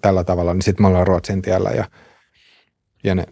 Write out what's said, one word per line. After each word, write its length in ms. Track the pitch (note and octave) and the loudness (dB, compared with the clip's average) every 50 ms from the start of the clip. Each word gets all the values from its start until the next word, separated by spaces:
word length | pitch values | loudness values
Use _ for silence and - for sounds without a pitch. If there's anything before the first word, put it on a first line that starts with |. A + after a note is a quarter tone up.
tällä 220 | - G2+ F#2+ F#2 F2+ | 0 0 0 0 0
tavalla, 300 | F#2+ F2+ F2 F2 F2 F2 | -2 -2 -2 0 -2 -2
niin 80 | F#2 | 0
sit 180 | F2+ G#2+ F#2 - | 0 -2 0 2
me 80 | G#2 F#2+ | 4 4
ollaan 200 | F#2 F2+ F2+ F#2+ | 4 4 4 2
Ruotsin 340 | F#2 E2+ - - G2+ F#2+ | 2 0 0 -4 -6 -4
tiellä 280 | F#2 G2 F#2 F#2+ G2 G2+ | -2 -2 -2 0 0 -2
ja, 160 | - - G#2+ - _ - - _ _ _ _ _ _ _ _ _ _ _ _ _ _ _ _ _ _ _ - | -2 -4 -6 -6 _ -20 -20 _ _ _ _ _ _ _ _ _ _ _ _ _ _ _ _ _ _ _ -4
ja 120 | G2+ F#2 | -2 -2
ne, 80 | F#2 E2 - | -2 -4 -6